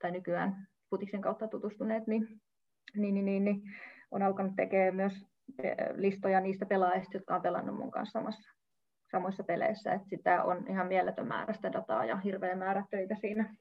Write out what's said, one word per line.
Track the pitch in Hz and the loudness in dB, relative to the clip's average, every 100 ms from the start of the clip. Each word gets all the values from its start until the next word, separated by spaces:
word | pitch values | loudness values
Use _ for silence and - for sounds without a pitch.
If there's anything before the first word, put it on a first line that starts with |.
tai | 180 | -4
nykyään | 180 180 175 190 196 - _ _ | -4 -2 0 0 -2 -10 _ _
futiksen | 190 202 202 | -4 -2 -2
kautta | - 214 220 | -2 -2 -4
tutustuneet, | - 208 - 220 220 220 | -4 -6 -4 -2 -2 0
niin, | 220 220 - _ _ _ _ - 208 | 0 0 -6 _ _ _ _ -8 -2
niin, | 202 | 2
niin, | 196 196 | 2 2
niin, | 196 202 | 2 2
niin | 202 - - - - - | 2 -4 -14 -16 -20 -8
on | 202 | 0
alkanut | 196 196 190 190 | 2 2 0 0
tekemään | 185 190 185 185 | 2 4 4 4
myös, | 196 190 - _ - - | 0 -2 -12 _ -16 -4
eh, | 196 - - - | -2 0 -2 2
listoja | 196 196 196 190 | 0 2 4 4
niistä | 190 190 202 | 4 -2 2
pelaajista, | 190 180 185 185 190 | 4 4 2 -2 -8
jotka | 190 180 | -2 0
on | |
pelannut | 175 180 - - | 2 0 -2 -6
mun | - | -4
kanssa | - - 220 | -4 -4 -4
samassa, | 214 - - _ _ _ _ _ _ | -4 -8 -14 _ _ _ _ _ _
samoissa | 190 185 196 | -2 -2 -4
peleissä. | - 170 - 202 190 | -2 0 0 0 -2
Et | 185 - | -2 -2
sitä | - 180 175 | -2 4 4
on | - 180 - | 4 0 0
ihan | 190 185 | -2 2
mieletön | 185 - - 226 | 4 2 0 -2
määrä | 226 - | -2 -2
sitä | 202 - | -4 -4
dataa | - - 220 226 | -4 0 0 0
ja | 208 | 0
hirveä | 196 190 185 185 | -2 -2 -2 -2
määrä | 190 196 196 | 0 0 0
töitä | 202 190 214 | -4 -2 -2
siinä | 208 214 214 - | -2 0 -2 -4